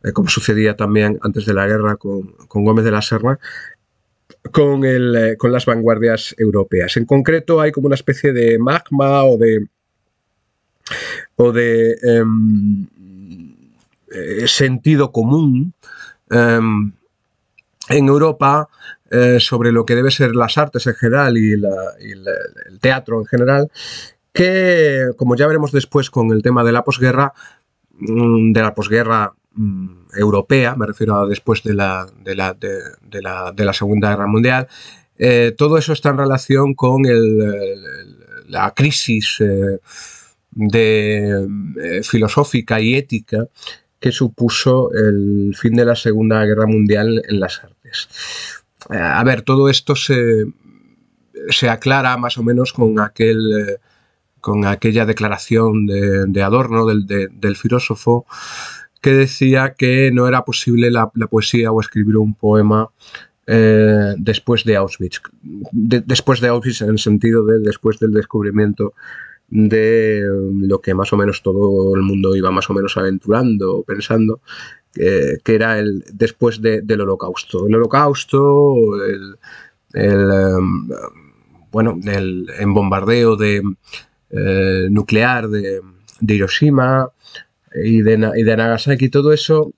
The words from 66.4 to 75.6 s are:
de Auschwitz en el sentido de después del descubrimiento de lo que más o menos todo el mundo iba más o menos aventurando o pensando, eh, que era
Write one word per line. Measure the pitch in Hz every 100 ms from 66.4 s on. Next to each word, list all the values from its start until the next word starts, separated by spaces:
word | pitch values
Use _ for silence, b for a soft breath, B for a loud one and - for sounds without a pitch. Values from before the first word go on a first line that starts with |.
de | 120
Auschwitz | 120 117 117
en | 107
el | 110
sentido | - 104 117 113 107
de | 113
después | 107 101 113 107
del | 110
descubrimiento | 107 104 110 104 101 104 101 101 B B B B B _
de | 107 107 110 110 113 110 107 101 98 95 98
lo | 98 95
que | -
más | 95 98
o | 104
menos | 101 98
todo | - 95 101 98 95 95
el |
mundo | 98 98 95 95
iba | 92
más | 92 92
o |
menos | 98 98 -
aventurando | 95 95 - 113 127 107 95 92
o |
pensando, | - 98 - 113 110 113 B B B B _ -
eh, | 90 98 71 73
que | -
era | 110